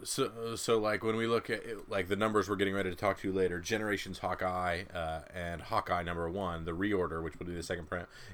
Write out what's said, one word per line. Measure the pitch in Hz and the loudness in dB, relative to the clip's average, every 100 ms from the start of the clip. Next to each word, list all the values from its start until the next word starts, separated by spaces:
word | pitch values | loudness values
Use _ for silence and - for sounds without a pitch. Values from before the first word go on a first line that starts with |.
so, | - - 120 113 117 113 | -6 -2 -2 -2 -6 -2
so, | - 113 | 2 4
like, | 107 104 | 4 2
when | 110 110 | 2 2
we | 113 | 2
look | 117 - | 2 0
at | 110 | -4
it, | - 104 - | -4 -8 -2
like, | 101 92 | 0 2
the | 98 | 2
numbers | 110 107 92 | 4 4 4
we're | 98 | 2
getting | 98 | 2
ready | 98 92 | 2 0
to | 87 | 2
talk | 104 98 | 0 2
to | 98 | 0
later, | 95 92 87 | 4 4 2
Generations | 85 110 107 98 98 87 | 0 0 2 0 -2 -4
Hawkeye, | 92 90 92 90 90 87 98 | -2 0 0 2 2 0 -2
uh, | 87 80 80 - | -4 -2 -4 -6
and | 92 87 82 | -6 -4 -6
Hawkeye | - 110 - 87 | 0 0 2 0
number | 85 85 85 | 0 -2 -2
one, | 95 92 82 | 0 -2 -2
the | 82 | -4
reorder, | 85 104 98 85 80 | 0 2 4 2 0
which | 82 - | -4 -6
will | |
be | 87 | -6
the | 85 | -6
second | 82 87 82 | -4 -4 -2
print, | 90 85 - - | -4 -6 -12 -12